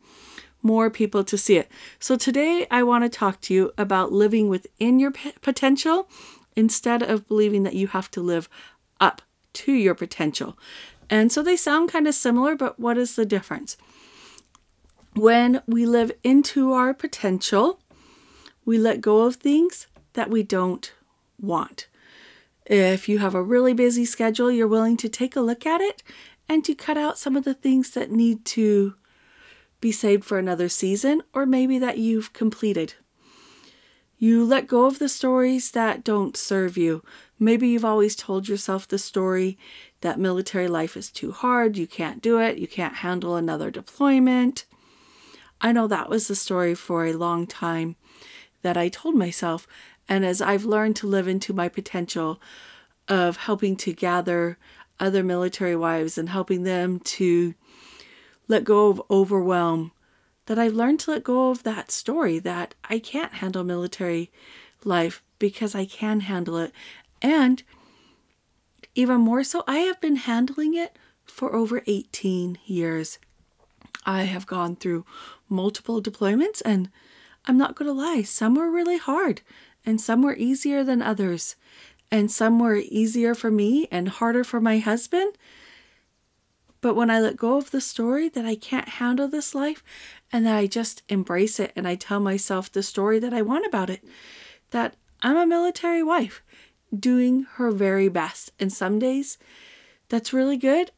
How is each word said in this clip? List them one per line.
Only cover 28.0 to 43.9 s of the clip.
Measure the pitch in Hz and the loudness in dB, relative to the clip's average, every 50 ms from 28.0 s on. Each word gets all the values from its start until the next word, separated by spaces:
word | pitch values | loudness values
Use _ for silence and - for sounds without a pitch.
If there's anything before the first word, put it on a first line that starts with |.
| 254 - | -4 0
need | 214 226 233 233 226 220 - | 2 2 4 4 2 0 -4
to | - - 233 220 214 208 202 196 202 196 _ _ _ _ _ _ _ _ _ - - - _ _ _ _ _ | -6 -2 2 2 4 4 4 4 2 -2 _ _ _ _ _ _ _ _ _ -20 -20 -20 _ _ _ _ _
be | - 233 | -4 -2
saved | 214 - - 208 202 208 202 | -2 0 2 4 4 2 2
for | - 208 | 0 -2
another | 190 185 185 180 170 175 175 | -2 0 0 -2 -2 -2 -2
season, | - - - 185 196 208 254 269 302 320 - _ | -2 -2 -2 0 0 0 2 2 0 0 -2 _
or | - 269 277 | -4 -2 0
maybe | 262 262 254 262 254 262 254 | 2 2 4 2 2 2 0
that | 254 247 - - | 0 -2 -2 -2
you've | 226 226 226 220 214 - | 0 0 0 0 -2 -6
completed. | - - 226 220 214 - - 214 196 170 160 156 - - _ _ _ _ _ _ _ _ - - - - - - _ _ _ _ _ _ _ _ _ - | -4 -2 -2 -2 -2 -2 -2 -2 0 -2 -4 -6 -8 -14 _ _ _ _ _ _ _ _ -20 -20 -20 -20 -20 -20 _ _ _ _ _ _ _ _ _ 0
You | 226 226 233 233 233 | 4 4 6 6 4
let | 226 269 262 269 | 4 2 2 2
go | - 262 240 247 | 2 2 4 4
of | 269 269 277 | 4 2 0
the | 302 269 | -4 -4
stories | - - - 254 254 254 254 254 262 254 240 - | -4 -2 -2 0 2 2 2 2 0 0 -2 -4
that | - 240 226 220 - - | -2 -2 -2 -2 -2 -4
don't | - - 208 208 196 - - | -2 -2 0 0 0 -2 -4
serve | - - - 202 196 190 180 180 | -6 -4 -2 -2 0 -2 -2 -2
you. | 185 170 165 160 156 - - - - - _ _ - | -2 0 0 -2 -4 -8 -14 -20 -20 -20 _ _ 0
Maybe | 214 220 233 226 254 240 | 2 2 4 4 2 2
you've | 240 233 226 | 2 2 0
always | 220 220 214 208 214 208 | 2 2 2 2 2 0
told | - - - 190 190 196 214 | -4 -6 -6 -6 -4 -4 -4
yourself | 202 202 - - 190 190 190 - | -6 -6 -4 -4 -4 -4 -4 -4
the | 196 196 | -6 -6
story | - - - 202 185 185 185 185 185 190 190 - - - - - - - _ _ | -6 -4 -4 -2 -2 0 0 0 -2 -2 -4 -6 -14 -20 -20 -20 -20 -20 _ _
that | - 175 - - | -6 -4 -2 -2
military | 190 190 180 185 185 - - 190 180 | -2 -2 -2 -2 -4 -4 -4 -2 -2
life | 175 170 160 160 165 - | -2 -2 -2 -4 -4 -8
is | - 202 - | -10 -14 -14
too | - - - - | -12 -10 -10 -10
hard, | 185 - - 247 247 240 233 226 208 | -8 -4 -2 0 2 2 2 2 0
you | 196 165 | -2 -6
can't | - - - 165 151 - - | -8 -6 -8 -8 -8 -8 -4
do | - 226 233 233 | 0 2 2 2
it, | 226 226 - - | 2 0 -2 -4
you | - | -8
can't | - - - 175 - - | -8 -8 -6 -8 -6 -8
handle | - - 175 180 180 170 175 175 | -8 -6 -6 -4 -4 -4 -4 -4
another | 170 165 165 160 151 156 - | -2 -2 -4 -4 -6 -6 -8
deployment. | - - 196 - | -10 -10 -14 -12